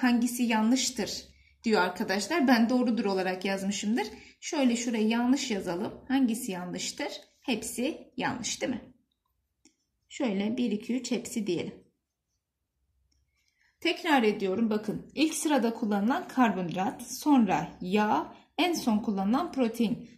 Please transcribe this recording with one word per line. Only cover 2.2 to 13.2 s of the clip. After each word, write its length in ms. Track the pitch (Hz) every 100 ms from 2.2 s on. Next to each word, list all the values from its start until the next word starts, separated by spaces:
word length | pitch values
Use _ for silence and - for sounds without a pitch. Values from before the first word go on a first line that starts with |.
| - 330 262
Ben 200 | 233 226
doğrudur 360 | 254 247 226
olarak 400 | 202 190 185 185
yazmışımdır. 600 | 196 196 190 202 208 240 427 - - -
Şöyle 360 | - 311 254 233
şuraya 320 | - 220 214
yanlış 420 | 233 247 269 -
yazalım. 540 | 196 180 170 233 - -
Hangisi 440 | 269 247 226 -
yanlıştır? 560 | 180 180 180 - - 294 - - _
Hepsi 720 | - 226 - - 262 349 - -
yanlış 440 | 180 - - -
değil 120 | -
mi? 80 | 220 - _ _ _ _ _ _ _ _ _ _ _ _
Şöyle 480 | - 262 196 214 226
bir, 160 | 247
iki, 220 | 208 -
üç 160 | 254 -
hepsi 360 | 220 - 233 196
diyelim. 380 | 165 - - _ _ _ _ _ _ _ _ _ _ _ _ _ _